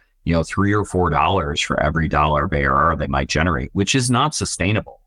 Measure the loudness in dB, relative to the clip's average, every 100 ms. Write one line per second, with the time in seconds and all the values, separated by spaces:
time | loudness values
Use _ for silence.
0 | _ _ 0 0 0 0 2 2 0 0
1 | 2 2 2 2 0 -2 -2 0 0 0
2 | 0 2 2 0 0 0 0 2 2 0
3 | -2 -2 -2 -2 0 -2 -4 -2 0 0
4 | 0 0 0 -4 -6 -4 -2 -2 -4 -12